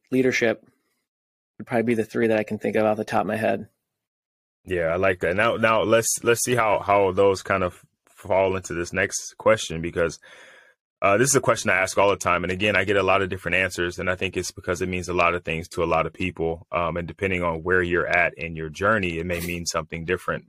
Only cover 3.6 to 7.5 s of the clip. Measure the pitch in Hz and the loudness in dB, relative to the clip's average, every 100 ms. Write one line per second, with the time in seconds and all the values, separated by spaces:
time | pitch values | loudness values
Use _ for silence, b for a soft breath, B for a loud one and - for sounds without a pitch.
3.6 | 110 _ _ _ _ _ _ _ _ _ | -6 _ _ _ _ _ _ _ _ _
4.6 | - 90 80 87 95 92 87 92 113 101 | -6 -2 0 0 0 0 0 2 0 2
5.6 | 113 110 92 113 113 - 113 117 - 123 | 2 2 4 4 2 -2 2 2 2 2
6.6 | 110 95 - 101 98 92 98 95 - | 2 2 4 4 4 4 4 2 0